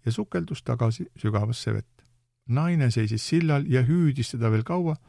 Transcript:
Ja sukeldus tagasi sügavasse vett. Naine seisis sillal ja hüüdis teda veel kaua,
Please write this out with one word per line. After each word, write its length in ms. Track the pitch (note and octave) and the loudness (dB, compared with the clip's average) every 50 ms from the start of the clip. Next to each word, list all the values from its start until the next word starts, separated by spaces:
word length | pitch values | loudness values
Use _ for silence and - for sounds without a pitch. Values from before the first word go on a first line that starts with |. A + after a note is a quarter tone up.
| _ | _
Ja 60 | A#2+ | -2
sukeldus 520 | A#2 - G#3+ _ - F3 E3 E3+ D3 - _ | -2 -2 -4 _ -4 -6 -6 -6 -10 -8 _
tagasi 420 | - B2 A#2 A#2+ A2+ A2+ - F3+ - _ | -4 -2 0 0 0 0 -2 -8 -12 _
sügavasse 560 | - - A2 G#2+ G#2 G#2 A2 A#2+ - - A2+ G#2 | -6 -4 -2 0 0 -2 -2 -4 -4 -4 -4 -4
vett. 300 | G#2 - _ _ _ _ _ _ _ _ _ _ _ _ | -4 -6 _ _ _ _ _ _ _ _ _ _ _ _
Naine 440 | - A#2 C#3 D#3+ F3 F3 D#3+ C3+ B2 | -2 0 0 2 2 2 2 2 2
seisis 360 | A2+ A2+ A2 G#2 G#2+ G#2+ - - | 2 2 0 0 -2 -4 -2 0
sillal 360 | D#3 E3+ E3+ D#3 D3 C#3+ C3+ | 2 2 2 2 2 0 2
ja 140 | B2+ B2+ B2+ | 2 2 2
hüüdis 500 | B2+ B2 E3 F3 E3+ D3+ C3+ C#3 A#2+ - | 4 4 2 4 4 2 2 0 -4 -4
teda 200 | - A#2+ A#2 A2+ | -2 -2 2 2
veel 120 | A2 G#2+ A2 | 2 2 2
kaua, 320 | - E3+ F3+ F3 D#3+ D#3 - _ | 0 -2 0 0 -2 -2 -4 _